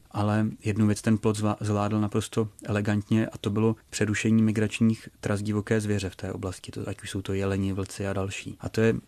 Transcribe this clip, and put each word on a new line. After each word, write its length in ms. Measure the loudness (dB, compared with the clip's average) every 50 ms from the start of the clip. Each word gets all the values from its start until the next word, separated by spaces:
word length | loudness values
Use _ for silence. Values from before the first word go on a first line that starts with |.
| -6 -8
Ale 360 | -4 -2 0 2 2 2 2 0 -2 -4 -4
jednu 240 | -2 0 4 4 4
věc 140 | 4 2
ten 160 | 2 2 2 2
plot 200 | 2 2 0 2
zvla-, 180 | 0 0 0 0
zvládl 420 | -2 0 0 0 0 0 2 0
naprosto 460 | 0 0 0 -2 -2 -2 -2 -2 -2 -2 -4 -10 -6
elegantně 600 | -2 -2 0 2 2 0 0 0 2 2 2 2 0
a 100 | -4 -6
to 120 | -4 -2
bylo 260 | 0 2 2 2 2 0 -4 -8
přerušení 520 | -4 -2 0 0 0 0 2 4 4 6
migračních 680 | 4 4 4 2 0 0 0 2 2 2 2 2 -4 -14 -14 _
tras 220 | -4 -2 -2 -2
divoké 400 | -2 -2 -2 -2 0 0 0 0
zvěře 280 | 2 0 0 -2 -2 -4
v 60 | -6
té 180 | -8 -8 -8 -8
oblasti, 380 | -6 -6 -8 -8 -10 -12 -12
to, 180 | -10 -8 -8 -8
ať 120 | -8 -10
už 80 | -10 -8
jsou 120 | -6 -6
to 120 | -4 -2 -2
jeleni, 400 | -2 0 0 0 0 0 0 -2
vlci 340 | -2 -4 -6 -6 -6 -4 -4
a 60 | -2
další. 440 | -2 -2 -4 -4 -8 -10 -12 -12 -10
A 100 | -10 -6
to 120 | 0 2
je 140 | 4 4 2 0 -2